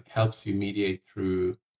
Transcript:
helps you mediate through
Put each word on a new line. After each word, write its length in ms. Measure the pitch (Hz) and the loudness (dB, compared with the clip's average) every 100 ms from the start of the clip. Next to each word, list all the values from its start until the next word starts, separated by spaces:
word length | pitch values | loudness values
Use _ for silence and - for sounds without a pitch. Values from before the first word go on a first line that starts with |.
| - | -4
helps 380 | - 110 - 107 | 2 2 0 -2
you 80 | |
mediate 480 | 98 98 101 98 92 _ | -2 -2 0 0 -2 _
through 460 | - 95 92 90 - _ _ | -4 0 0 0 -4 _ _